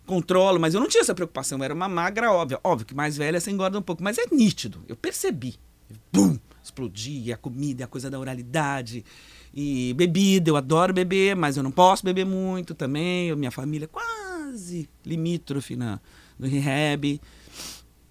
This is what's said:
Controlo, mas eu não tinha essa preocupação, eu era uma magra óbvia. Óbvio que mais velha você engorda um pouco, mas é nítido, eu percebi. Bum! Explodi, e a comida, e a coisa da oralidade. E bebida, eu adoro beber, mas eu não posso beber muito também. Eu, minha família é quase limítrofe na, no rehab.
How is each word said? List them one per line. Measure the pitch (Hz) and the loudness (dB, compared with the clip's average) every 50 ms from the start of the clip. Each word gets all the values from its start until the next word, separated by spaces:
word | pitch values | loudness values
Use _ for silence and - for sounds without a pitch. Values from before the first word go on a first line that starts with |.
| _ | _
Controlo, | - 190 175 156 - 185 185 190 196 185 165 | -2 -2 -2 2 4 4 6 6 6 6 4
mas | 160 160 170 | 4 2 2
eu | 208 | 2
não | 277 427 | 2 4
tinha | - 466 | 4 4
essa | 370 - - | 4 4 0
preocupação, | 165 175 - - 131 131 - 143 135 | -2 -4 -6 -6 -6 -6 -4 -4 -4
eu | 135 | -4
era | 135 | -4
uma | 147 170 185 196 | -4 -4 -4 -2
magra | 180 170 175 190 208 220 240 226 | -2 0 0 0 0 0 2 4
óbvia. | 196 170 165 127 131 - - | 4 4 2 0 -4 -2 0
Óbvio | 185 165 110 110 | 2 2 0 -2
que | - 127 | -6 -4
mais | 143 151 151 147 | -4 -2 -2 -2
velha | 143 147 151 170 170 | -2 -2 0 0 -2
você | - 202 | -2 -2
engorda | 202 190 190 190 196 208 | -2 -2 -2 -2 -2 -2
um | |
pouco, | - - 165 - | -4 -4 -6 -4
mas | 170 202 233 453 | -4 -4 -2 -2
é | 494 480 | 0 2
nítido, | 339 277 220 185 - - - 107 - 85 - - | 4 6 6 6 4 0 -6 -10 -10 -12 -14 -14
eu | - | -12
percebi. | - - 349 - - - 381 220 127 120 123 - - - - _ _ _ - 107 110 - _ | -8 -8 -6 -6 -4 -4 -4 -4 -4 -6 -8 -10 -12 -18 -20 _ _ _ -20 -20 -20 -12 _
Bum! | - 196 196 180 147 113 - _ - - | 4 4 4 4 4 0 -6 _ -20 -20
Explodi, | - - - 135 127 104 92 107 110 135 147 135 110 | -20 -18 -12 -10 -10 -8 -8 -10 -10 -8 -8 -8 -6
e | 120 | -8
a | 117 | -8
comida, | - - 131 120 135 143 147 127 123 | -8 -8 -10 -8 -6 -4 -4 -4 -6
e | 127 | -8
a | |
coisa | 120 - 131 127 135 | -10 -10 -10 -8 -8
da | 135 131 | -8 -8
oralidade. | 131 131 131 123 120 120 127 160 147 139 139 135 120 110 120 117 - - - - - - - - - - - | -8 -8 -10 -10 -10 -4 -2 0 0 0 -2 -4 -6 -8 -10 -12 -12 -14 -20 -20 -20 -20 -20 -20 -20 -14 -10
E | 143 143 143 139 127 127 123 123 | -8 -6 -4 -2 -2 -2 -2 2
bebida, | 143 175 180 160 190 196 196 190 190 165 160 | 2 2 2 4 4 6 6 6 6 6 4
eu | 151 | 4
adoro | 147 131 131 160 165 180 190 | 2 4 4 4 4 4 4
beber, | 185 180 180 175 190 190 190 196 202 | 2 2 0 2 2 4 4 4 4
mas | 185 160 143 135 | 2 0 0 0
eu | 143 | 0
não | 135 135 | -2 0
posso | - 180 180 185 196 - - | 4 6 8 8 8 6 2
beber | 185 185 190 190 | 0 0 0 0
muito | 190 190 185 190 185 185 185 175 - 160 | 0 0 -2 -2 -2 -2 -4 -6 -8 -8
também. | - 143 127 143 151 170 180 180 180 175 170 | -6 -4 -2 -2 -2 0 0 0 0 0 0
Eu, | 156 | -2
minha | 151 139 123 | -2 -2 -4
família | - - 131 147 151 151 151 | -4 -6 -6 -4 -4 -6 -8
é | - | -8
quase | - 370 466 466 453 427 403 370 359 330 294 277 254 214 180 175 180 170 147 - _ _ _ | -8 -8 -8 -6 -6 -8 -8 -8 -8 -8 -8 -10 -10 -12 -10 -8 -8 -8 -8 -10 _ _ _
limítrofe | - 165 165 160 170 175 160 - - 139 139 - - 123 | -6 -4 -2 -2 -2 -2 -4 -4 -6 -6 -6 -6 -6 -6
na, | 123 123 113 98 95 - - - - - - - - | -6 -4 -4 -6 -8 -10 -16 -20 -20 -20 -20 -14 -8
no | 123 | -4
rehab. | 131 139 143 139 143 135 147 151 151 147 143 143 143 143 147 - - - - - - - - - - - - - _ _ _ _ _ | -2 0 0 0 0 0 0 0 0 0 0 -2 -2 -2 -4 -8 -16 -20 -20 -20 -20 -18 -16 -14 -14 -16 -18 -20 _ _ _ _ _